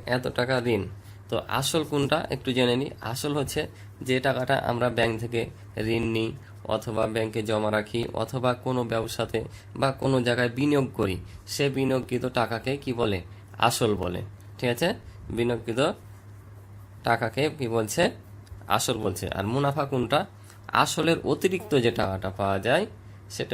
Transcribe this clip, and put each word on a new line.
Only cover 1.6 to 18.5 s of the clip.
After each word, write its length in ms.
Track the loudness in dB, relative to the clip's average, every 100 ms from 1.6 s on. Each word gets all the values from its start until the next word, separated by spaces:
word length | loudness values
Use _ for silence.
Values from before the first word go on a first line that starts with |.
| 0 0
কোনটা 340 | 0 0 2 0 0
একটু 220 | -4 0
জেনে 240 | 4 4 4
নিই। 140 | 0 -6
আসল 360 | -6 -4 -2 -2
হচ্ছে 240 | -2 -2 -4 -8 -16 -8
যে 180 | 0 2
টাকাটা 360 | 4 2 2 2
আমরা 320 | 2 2 2
ব্যাংক 300 | 2 2 0
থেকে 200 | -2 -2 -4 -6 -10 -4
ঋণ 280 | 0 2 2 0
নিই, 120 | 0 -4 -14 -10 -2 -2
অথবা 280 | 0 0 0
ব্যাংকে 260 | 0 0 0 0
জমা 220 | 2 2 2
রাখি 240 | 0 -2 -2 -2
অথবা 280 | -2 0 2 2
কোনো 160 | 0 0 0
ব্যবসাতে 460 | 0 -2 -2 -2 -2 -4 -10 -12 -2
বা 80 | 0 0
কোনো 140 | 2 4 4
জায়গায় 240 | 4 2 2
বিনিয়োগ 280 | 2 4 2 2
করি, 180 | 0 0 -6 -14 -6
সে 100 | 0 0 2
বিনিয়োগকৃত 480 | 2 2 0 -2 0 0
টাকাকে 340 | 0 0 -2 -2
কি 80 | -2 0
বলে? 180 | 0 0 -4 -14 -16 2 2
আসল 220 | 4 2 2
বলে। 180 | 0 -4 -6 -12 -18 -4
ঠিক 120 | 0
আছে? 140 | 2 0 0 -8 -16 -6 0
বিনিয়োগকৃত 440 | 2 0 -2 0 2 0 -8 -20 -20 -20 -18 -20 -18 -18 -18 -4 2
টাকাকে 340 | 2 2 0 0 0
কি 80 | 0 2
বলছে? 260 | 2 2 2 0 -12 -18 -16